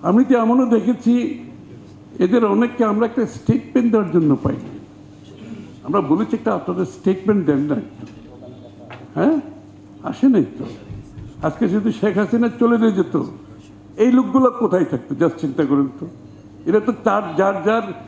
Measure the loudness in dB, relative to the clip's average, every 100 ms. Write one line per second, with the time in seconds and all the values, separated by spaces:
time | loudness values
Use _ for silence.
0 | 2 2 4 4 4 4 4 2 2 0
1 | 2 2 0 -6 -14 -18 -20 -20 -20 -20
2 | -18 -2 2 4 4 2 0 0 0 2
3 | 0 0 -4 -4 0 0 0 0 2 2
4 | 2 2 2 2 0 -4 -10 -16 -18 -20
5 | -20 -20 -20 -20 -16 -16 -16 -16 -2 -2
6 | 2 0 2 -2 0 -2 -4 -4 -4 -2
7 | -2 0 0 2 2 0 0 -2 -6 -16
8 | -18 -18 -20 -20 -20 -20 -20 -20 -20 -20
9 | -10 -2 0 0 -4 -18 -20 -20 -20 -14
10 | -10 0 4 4 2 -4 -12 -12 -14 -16
11 | -14 -18 -18 -6 -6 -2 0 0 -2 0
12 | 0 0 0 0 0 2 2 4 2 2
13 | 0 -2 -4 -10 -20 -20 -20 -20 -20 0
14 | 4 4 4 4 4 2 0 2 0 -2
15 | -6 0 0 0 -6 -2 2 2 0 -4
16 | -14 -14 -20 -20 -20 -10 0 0 0 -2
17 | 0 0 -2 0 0 0 0 -2 -4 -12